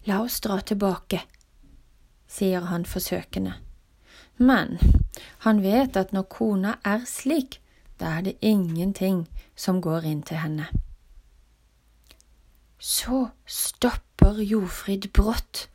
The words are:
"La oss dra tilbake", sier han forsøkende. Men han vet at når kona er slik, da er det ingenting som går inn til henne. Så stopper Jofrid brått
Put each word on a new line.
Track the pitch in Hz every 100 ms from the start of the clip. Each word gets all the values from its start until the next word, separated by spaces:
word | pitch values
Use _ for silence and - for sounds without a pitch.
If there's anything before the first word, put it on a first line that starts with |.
| -
"La | 196
oss | 240 -
dra | 214 196
tilbake", | - 208 196 175 - 170 - _ _ _ - - _ _ _ _ _
sier | - 196 180 175
han | 170 170
forsøkende. | 185 - 180 160 - - 185 - - _ _ _ - - _
Men | 247 240 - 175 - - - - - -
han | 226 214
vet | 190 220 269 196
at | 190 196
når | 190
kona | - 226 202 196 220 202
er | 208 247
slik, | - 262 311 262 - _ _ - -
da | 170 160
er |
det | 185 -
ingenting | 220 208 175 165 185 196 190 185 165 - - -
som | - 185
går | 165 160 160
inn | 151
til | 151 160
henne. | 156 156 147 - - - _ - _ _ _ _ _ _ _ _ _ - _ _ _ _ _ _
Så | - - - 262 247 -
stopper | - - - - 247 - _ - 208 208
Jofrid | 208 214 185 - - 196 196
brått | - 202 233 - - -